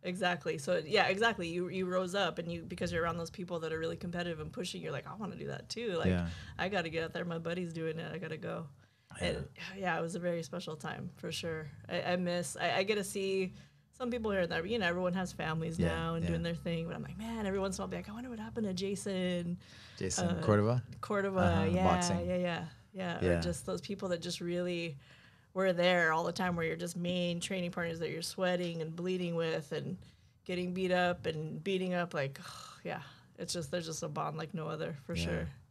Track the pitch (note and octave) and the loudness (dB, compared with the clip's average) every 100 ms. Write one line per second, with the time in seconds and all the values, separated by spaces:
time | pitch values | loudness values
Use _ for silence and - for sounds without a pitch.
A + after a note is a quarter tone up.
0 | F3+ F3+ F3+ F3 E3+ D#3+ E3 F3+ D3+ G3+ | -4 0 0 2 -2 -2 2 0 4 6
1 | E3+ F#3+ A3+ G#3 E3+ E3+ F3+ F#3 F#3 F#3 | 6 6 4 2 -2 -2 -2 0 2 2
2 | F#3 G3 F3+ E3 E3+ E3+ E3 F3 F3 E3+ | 2 2 2 0 -6 -6 -6 -4 -2 2
3 | E3+ E3 E3 - F3 F3 D#3+ D#3+ E3 E3+ | 0 0 -6 -8 -6 -4 -2 -2 -2 -4
4 | F3 F3 F3 D#3+ D#3 D3 F3+ F#3 E3 C#3 | -4 -2 -2 -4 -6 -6 -6 -6 -6 -6
5 | - F3+ G3+ E3 C#3+ C3+ - - A#3+ E3+ | -8 -8 -8 -6 -6 -8 -8 -6 -2 0
6 | - F2+ E2+ E2+ - - F3+ G3+ E3 D#3+ | 2 2 0 -6 -10 -4 0 0 0 -2
7 | D#3+ E3+ F3 E3 E3 F3 F3 E3 D#3+ D#3+ | -2 -4 -4 -4 -2 -2 -4 -2 -4 -4
8 | E3 D#3+ D#3+ D#3+ E3 E3 E3+ - - _ | -6 -6 -6 -6 -6 -6 -8 -14 -20 _
9 | _ - F3 D3+ C#3+ - - G3 F#3 E3 | _ -4 -2 -2 -6 -10 -12 -4 0 0
10 | E3 E3+ F3 E3+ D#3+ F3 F3 D#3 D#3+ - | 0 -2 0 -2 -4 -6 -6 -6 -6 -6
11 | F3 - E3 D#3+ E3+ D#3+ D3+ - - F3 | -8 -8 -6 -4 -4 -4 -8 -12 -4 -2
12 | - F3+ F3 F3 E3+ - F3 B2 G3 G#3 | 0 0 2 0 -2 -2 0 2 2 2
13 | G3 G3+ G3 F#3+ F#3 - - _ _ - | 0 -2 0 0 0 -4 -20 _ _ -6
14 | B3 A#3+ G#3+ G3 E3+ E3 F3 A#3 F3+ F3 | -2 0 2 2 2 0 0 2 2 4
15 | F3+ F#3 F3+ - D#3+ D#3+ E3 E3 E3+ E3 | 2 2 -2 -2 -2 0 -2 2 2 2
16 | E3 E3 E3+ E3 E3+ E3+ F3+ E3 E3 - | 0 0 0 0 0 -2 -2 -2 -2 -6
17 | - F3+ A3+ A3+ G3+ G3 F#3+ F#3+ F#3+ F3+ | -6 -8 -6 -2 0 0 0 -2 -4 -4
18 | F#3 G#3+ B3+ A3+ A3 A3+ G#3+ F3+ G3 G3 | -6 -10 -8 -8 -6 -2 0 0 0 0
19 | G#3 F#3 F3+ F3 F3 F3 - - - - | 0 0 2 2 0 -4 -6 -18 -18 -2
20 | F#2 F#2 F2+ F2 - G#2 G#2 B2 - - | 0 2 2 4 6 8 8 4 0 -10
21 | - G#3 G3 F#3 F#3 E3 E3 F3+ F3+ F3+ | 0 2 2 4 6 6 6 6 6 6
22 | F3 F3 F3 F3+ F3+ E3+ E3 - - F#3+ | 6 2 2 2 2 0 -4 -10 -14 -6
23 | F3+ E3+ F3+ E2+ F3 - - F3+ - G3 | -4 2 4 4 4 -2 -2 -4 -4 -4
24 | F#3+ F3 F3 E3+ F3 F3 F3+ E3+ E3+ C#3 | -2 -2 -2 -4 -2 0 0 0 -2 -6
25 | - - - - - F#3 F#3+ F3 F3 F3+ | -14 -20 -20 -20 -8 2 4 6 6 8
26 | E3 D#3+ E3+ F3 F3+ E3+ E3 D#3+ F3 E3+ | 6 6 2 2 2 2 0 0 -4 -2
27 | F3 F3+ F3 F3 - F#3 F3 F3+ E3+ E3 | 0 2 0 0 -2 -2 -2 -2 -2 -2
28 | D#3+ D#3+ F3 - F3+ F3+ F3 E3 D#3+ E3 | -2 -2 -4 0 2 2 0 -2 -4 -2
29 | F3+ F#3 F3 E3+ E3 D#3+ D#3 D3+ C#3 F#3 | -2 0 0 2 2 0 -2 -4 -4 -8
30 | - - - _ - F3+ F3+ F3+ F#3 F3+ | -10 -20 -20 _ -4 -2 0 0 4 6
31 | F3+ F3 F3 D#3 D#3 D#3 F3 F#3+ F#3 F3+ | 4 2 -2 -2 -4 -4 0 2 2 2
32 | F3 E3+ C#3 C3+ - - - - - - | 0 0 -2 -4 -12 -14 -14 -10 -6 -6
33 | - - - - F3 F3+ D3 F3+ D#3+ D#3 | -8 -18 -20 -10 -6 -4 -2 -2 -2 -4
34 | D#3+ D3+ D3+ D3+ D#3+ D#3+ D#3 D#3 D#3+ D#3 | -4 -2 -2 -2 -4 -4 -4 -4 -4 -6
35 | - E3+ E2+ D#2+ D#2+ - - | -4 -2 0 0 -2 -8 -20